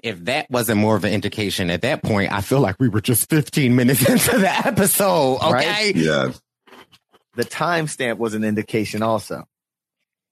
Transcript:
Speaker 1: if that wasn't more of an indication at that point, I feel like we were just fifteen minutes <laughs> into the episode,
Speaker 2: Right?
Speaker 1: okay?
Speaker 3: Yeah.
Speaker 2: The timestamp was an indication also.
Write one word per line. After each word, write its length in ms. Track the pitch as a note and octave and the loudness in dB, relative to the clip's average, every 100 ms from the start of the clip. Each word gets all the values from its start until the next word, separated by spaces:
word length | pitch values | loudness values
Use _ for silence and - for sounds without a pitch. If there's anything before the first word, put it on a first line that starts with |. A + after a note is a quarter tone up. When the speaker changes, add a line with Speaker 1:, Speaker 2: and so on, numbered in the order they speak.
Speaker 1:
if 220 | A#2 F2+ E2+ | -8 -8 -4
that 220 | C#3+ - | -4 -2
wasn't 300 | B2+ A2+ G#2 | -4 0 2
more 140 | G#2+ | 4
of 80 | A2 | 2
an 80 | G2+ | 0
indication 560 | G#2 G2 - G2+ - F2 | -2 -4 -4 -4 -2 -2
at 140 | E2+ | -2
that 220 | B2+ D#3 | -2 -2
point, 260 | - G2+ F#2 | 0 0 0
I 100 | G2+ | -2
feel 200 | G#2 C3+ | 0 2
like 160 | G#2 G2 | 2 2
we 100 | B2+ | 0
were 120 | G#2 | 0
just 280 | - A#2 - | 0 0 2
fifteen 460 | D#3 - - B2+ | 0 0 0 2
minutes 340 | B2+ B2 C#3+ - | 4 4 4 4
<laughs> 0 | |
into 300 | B3 - B3+ | 4 2 2
the 100 | F#3+ | 2
episode, 880 | C3+ B3+ G3+ G3 - G3+ F3 C3 B2+ | 0 0 0 0 2 2 2 2 2
Speaker 2:
Right? 520 | D#3 C3 - - G#3 | 2 2 0 0 0
Speaker 1:
okay? 20 | F2+ | 0
Speaker 3:
Yeah. 360 | D#2+ D2 C2 - _ _ _ - - _ _ _ _ | 0 0 -2 -6 _ _ _ -20 -20 _ _ _ _
Speaker 2:
The 100 | A#2+ | -8
timestamp 760 | A#2 - D#3+ E3+ D#3 - B2 G#2 | -6 -4 -2 -2 -4 -4 -4 -2
was 160 | A2+ | -4
an 100 | G#2+ | -2
indication 580 | G#2+ G#2+ G#2 A2+ G2+ G#2+ | -2 -2 -2 -4 -4 -2
also. 420 | A2+ A2 - E2+ - _ _ _ _ _ _ _ _ | -2 -2 -4 -12 -14 _ _ _ _ _ _ _ _